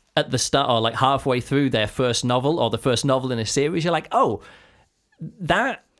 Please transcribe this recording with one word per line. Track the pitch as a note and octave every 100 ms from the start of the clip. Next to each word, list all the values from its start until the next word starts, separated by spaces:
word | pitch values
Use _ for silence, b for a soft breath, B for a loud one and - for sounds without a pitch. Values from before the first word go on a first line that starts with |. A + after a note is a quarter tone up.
| b -
at | D3
the | B2
start | - C#3 C3+
or, | A#2
like, | A2+ A2+
halfway | C3 C#3 C#3 B2
through | - C#3 C#3
their | A#2+ G#2
first | - B2 A2+
novel | B2 B2+ C3+ D#3+
or | A#2
the | A2
first | C#3 A#2
novel | C#3+ C3 B2+
in | A#2+
a | G#2+
series, | - D3 F3
you're | D#3+
like, | E3 -
"Oh, | A#3 G#3+ G2+ B B B B B _ _ - D#3+ -
that, | E3 F3+ B3+ G#3 _ _